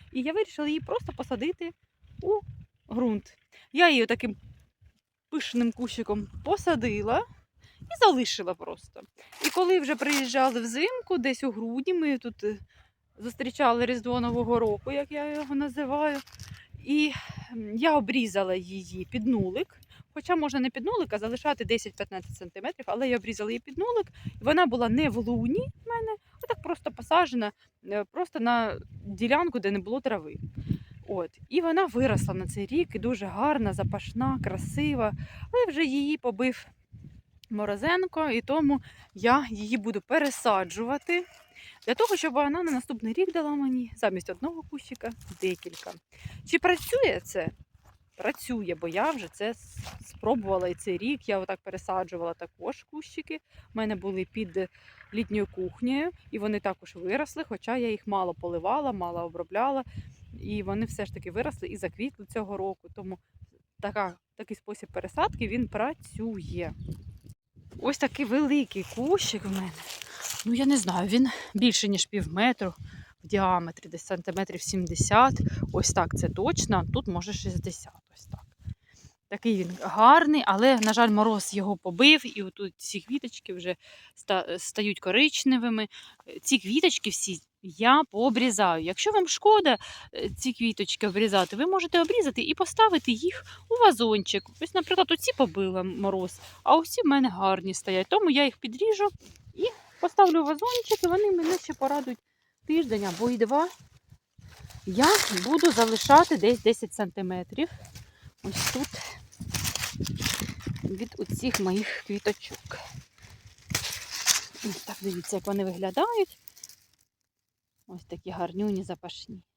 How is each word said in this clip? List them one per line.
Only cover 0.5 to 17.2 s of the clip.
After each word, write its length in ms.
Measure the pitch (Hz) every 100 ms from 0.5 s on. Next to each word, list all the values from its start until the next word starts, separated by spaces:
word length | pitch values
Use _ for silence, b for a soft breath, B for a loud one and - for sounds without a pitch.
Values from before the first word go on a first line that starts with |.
| - 302
її 120 | 302
просто 320 | - 453 -
посадити 580 | - 277 240 285 - 339 - _ _ - -
у 180 | 359 427 - - - _ -
ґрунт. 440 | 220 247 208 - _ _ b b
Я 180 | 277 349
її 160 | 269 226
таким 300 | 233 240 202 - - _ _ - _ _ _ _
пишним 420 | 311 - 240 233
кущиком 560 | 226 247 - 220 208 202 -
посадила 760 | - 403 - 302 233 208 208 285 480 - _ _ B B
і 240 | - 679
залишила 500 | 427 269 233 - 180
просто. 460 | 175 165 - - - - B B - 294
І 40 |
коли 300 | - 359 370
вже 160 | 277 285
приїжджали 640 | 285 285 262 262 262 240
взимку, 580 | 226 240 370 508 453 359
десь 260 | 254 247
у 60 | 269
грудні, 440 | 208 233 240 269
ми 240 | 359 311 262
тут, 260 | 240 -
е, 140 | 208 208 b b b _ _ -
зустрічали 680 | 226 - 254 - 269 233 240
Різдво 340 | 247 226 247
Нового 380 | 240 240 226 240
року, 340 | 220 208 -
як 200 | 277 285
я 220 | 294 294
його 200 | 294 277
називаю, 640 | 277 285 254 269 294 302 285 - B B B B -
і, 340 | - 294 302 254